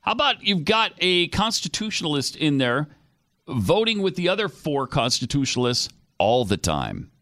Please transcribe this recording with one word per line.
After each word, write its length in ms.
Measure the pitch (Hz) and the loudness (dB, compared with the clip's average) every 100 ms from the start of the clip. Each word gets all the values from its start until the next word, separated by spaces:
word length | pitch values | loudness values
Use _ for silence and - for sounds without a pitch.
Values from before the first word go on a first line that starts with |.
How 80 | - | -2
about 320 | 226 285 233 | 0 0 0
you've 200 | 196 196 147 | 0 0 2
got 260 | 220 214 - | 2 2 0
a 300 | 180 180 175 | 0 2 0
constitutionalist 1080 | - 214 - 175 - 214 - 170 147 127 - | 0 0 0 -4 -6 -4 -4 -2 -2 -2 -2
in 220 | 156 139 | 0 2
there 300 | 127 123 147 - _ _ _ _ - | 2 0 -2 -10 _ _ _ _ -6
voting 540 | 127 98 185 226 214 | -2 2 4 4 2
with 140 | 190 185 | 0 0
the 120 | 175 | 0
other 200 | 202 202 | 0 -2
four 380 | - - 139 131 | -4 -4 -2 0
constitutionalists 1000 | 147 120 - 120 143 131 - 123 123 - - _ _ | 0 0 0 -2 -2 0 0 0 0 -4 -10 _ _
all 260 | 98 123 | 0 0
the 140 | 110 92 | 2 0
time? 520 | 90 76 58 50 - _ | 0 -2 -2 -6 -12 _